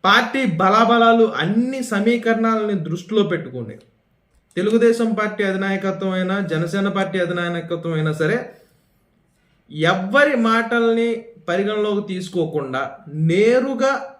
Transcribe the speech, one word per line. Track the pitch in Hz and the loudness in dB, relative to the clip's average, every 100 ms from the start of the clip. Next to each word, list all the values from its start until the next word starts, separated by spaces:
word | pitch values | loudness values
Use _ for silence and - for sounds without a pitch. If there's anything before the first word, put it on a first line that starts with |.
| 185 | 6
పార్టీ | 220 226 269 247 | 4 4 0 -2
బలాబలాలు | 165 190 214 226 233 226 233 220 127 | 2 4 4 4 6 6 6 4 2
అన్ని | 160 220 254 262 | 0 0 0 -4
సమీకరణాలని | 247 202 214 240 226 226 226 220 208 196 | -4 0 2 0 0 0 0 0 -2 -4
దృష్టిలో | 156 180 - 214 | -4 -8 -2 0
పెట్టుకుని | 165 170 131 127 113 - _ _ _ _ _ _ _ - | 0 -2 -6 -12 -12 -16 _ _ _ _ _ _ _ -4
తెలుగుదేశం | 196 226 233 226 226 | 0 4 4 4 0
పార్టీ | 214 214 208 | 0 -4 -2
అధినాయకత్వం | 196 190 196 196 196 185 190 | -2 -2 -2 -2 -4 -4 -4
అయినా, | 185 185 196 | -2 -2 -2
జనసేన | 175 160 165 196 196 | -2 -4 -2 -2 -2
పార్టీ | 196 190 190 | -2 -2 -2
అధినాయకత్వం | 175 180 175 175 165 170 165 | -2 -2 -4 -6 -6 -6 -4
అయినా | 160 156 | -2 -2
సరే | 151 160 233 - - _ _ _ _ _ _ _ _ _ _ _ | -2 -2 -2 -6 -18 _ _ _ _ _ _ _ _ _ _ _
ఎవ్వరి | 151 160 185 190 269 285 254 | 0 0 2 2 2 4 2
మాటల్ని | 226 226 226 233 233 226 233 226 - - - | 2 2 0 0 2 2 0 -2 -8 -14 -4
పరిగణలోకి | 180 202 214 208 202 208 | -2 0 -2 -2 -2 -4
తీసుకోకుండా | 185 170 175 160 156 135 131 135 - - | -8 -6 -4 -2 -4 -4 -6 -6 -10 -12
నేరుగా | 151 160 180 220 254 269 262 269 269 - | -2 0 4 4 2 0 0 0 -2 -8